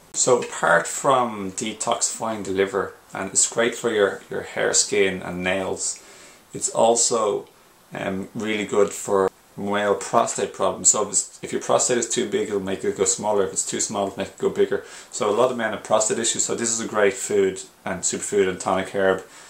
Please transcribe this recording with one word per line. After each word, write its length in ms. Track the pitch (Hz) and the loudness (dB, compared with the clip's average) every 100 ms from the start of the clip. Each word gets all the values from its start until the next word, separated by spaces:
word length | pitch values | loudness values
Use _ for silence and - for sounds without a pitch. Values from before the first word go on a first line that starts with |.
| - | -8
So 300 | - - 120 | 0 4 4
apart 440 | - - 160 170 - | 2 0 4 4 2
from 680 | - 147 131 117 107 95 | -2 2 4 2 -2 -6
detoxifying 920 | 90 110 107 - 117 - - 113 113 | -6 -6 -4 -2 -2 -2 -4 -6 -4
the 60 | 98 | -2
liver, 440 | 95 98 98 90 - - | 0 2 0 -4 -8 -12
and 160 | - 95 | -8 -4
it's 200 | - - | 0 0
great 240 | - 117 | 2 0
for 160 | - 117 | 0 0
your, 300 | 107 98 - - | 2 2 0 -8
your 140 | 101 | -8
hair, 320 | - 113 107 | -6 -2 0
skin 480 | 104 - 104 95 92 | 2 2 2 2 0
and 200 | 90 90 | -6 -4
nails, 600 | 90 95 92 92 - - - - - - - | -2 -2 -2 -4 -6 -8 -14 -20 -20 -20 -16
it's 160 | 104 - | -6 -2
also, 800 | - 113 117 - 117 107 101 - _ _ _ _ | 2 4 4 2 2 2 0 -4 _ _ _ _
um, 340 | 98 95 95 98 | -8 -6 -6 -6
really 320 | 120 107 104 98 | -6 -4 -2 0
good 260 | 107 101 | 2 2
for 380 | - - 98 95 - _ - | -2 0 2 2 -2 _ -8
male 380 | 101 104 104 | -4 0 2
prostate 580 | 98 - 117 117 - 98 | 0 2 2 2 -2 -4
problems. 360 | - 95 90 95 | -2 -2 2 2
So 120 | 110 | 2
if, 60 | 98 | 0
it's, 300 | 98 - - | -2 -4 -8
if 100 | - | -8
your 80 | 113 | -4
prostate 380 | - 127 - 120 | 0 2 2 2
is 100 | 117 | 0
too 200 | 120 107 | -2 0
big, 200 | 107 101 | 0 0
it'll 120 | 101 | -2
make 240 | 95 95 | -2 -2
it 120 | 104 95 | -2 0
go 80 | |
smaller. 400 | 95 - 107 104 | 0 0 0 0
If 80 | 95 | 0
it's 140 | - - | -2 -4
too 140 | 113 | -4
small, 280 | - 104 98 | -2 -2 -2
it'll 100 | 98 | -4
make 100 | 95 | -8
it 100 | - | -4
go 120 | 95 | -2
bigger. 340 | 101 98 - - - - | 2 2 0 -6 -18 -14
So 200 | - 107 | -2 2
a 60 | 107 | 4
lot 140 | 127 | 4
of 60 | 120 | 2
men 160 | 110 | -4
have 120 | 101 | -4
prostate 340 | - 110 - 117 | 0 2 2 0
issues, 260 | 117 - | -2 -2
so 100 | - | -2
this 160 | 110 113 | -2 -2
is 100 | 113 | -2
a 80 | 104 | -2
great 260 | 107 101 | 2 2
food 480 | - - 104 95 95 - - | 2 0 2 2 0 -10 -12
and 160 | - 87 | -8 -4
superfood 480 | - 98 - 104 95 | -4 -4 0 2 2
and 120 | 90 | 0
tonic 340 | 104 95 92 | 0 0 0
herb 280 | 98 95 95 - - | 2 4 2 -2 -20